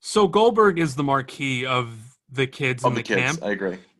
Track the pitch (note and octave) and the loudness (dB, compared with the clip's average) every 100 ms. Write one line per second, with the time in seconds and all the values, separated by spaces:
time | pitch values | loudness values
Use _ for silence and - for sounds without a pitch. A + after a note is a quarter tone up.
0 | - G#3+ G3 F#3+ A3+ A3+ G#3+ E3+ E3 C3 | -2 2 4 4 4 6 4 4 -2 -2
1 | C#3+ C#3 C3 - C#3 B2+ B2+ B2+ A#2+ A2+ | 0 0 -2 -8 -4 -4 -2 -2 -2 -8
2 | A2+ _ _ C3 C3 - C3+ B2+ B2+ A#2+ | -18 _ _ -4 -4 -2 -4 0 0 -2
3 | A#2+ G#2+ B2+ D#3+ G#2 G2+ G2 F2+ - _ | -2 -2 0 -2 -4 -4 -4 -6 -14 _